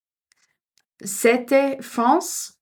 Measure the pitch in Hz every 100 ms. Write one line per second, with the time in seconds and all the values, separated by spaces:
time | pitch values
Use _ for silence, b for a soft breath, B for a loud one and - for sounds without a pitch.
0 | _ _ _ _ _ _ _ _ _ -
1 | 208 - 233 247 247 269 277 269 - -
2 | 233 311 - - - _